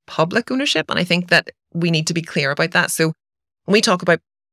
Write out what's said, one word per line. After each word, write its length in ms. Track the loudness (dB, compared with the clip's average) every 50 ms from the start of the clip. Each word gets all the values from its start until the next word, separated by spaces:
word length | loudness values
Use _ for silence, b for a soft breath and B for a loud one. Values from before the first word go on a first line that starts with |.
| _
public 460 | -6 -2 0 0 0 0 -2 -2 -2
ownership, 380 | -2 -2 -2 0 -2 -2 -2 -2
and 80 | -2 -2
I 40 | 0
think 260 | 0 0 -2 0 2
that 200 | 0 0 0 -2 -10 _ _ _ -4
we 160 | -2 0 0
need 160 | 0 0 0
to 60 | -2 -4
be 80 | -4
clear 300 | -4 -4 -2 -2 -2 0
about 200 | 0 -2 -2 0
that. 200 | 0 0 0 0
So 220 | 0 0 0 0 -2 _ _ _ _ _ _ _ _ _ _
when 100 | 2 2
we 80 | 4
talk 200 | 4 2 0 2 2
about 160 | 0 0 0 _ _ _ _ _ _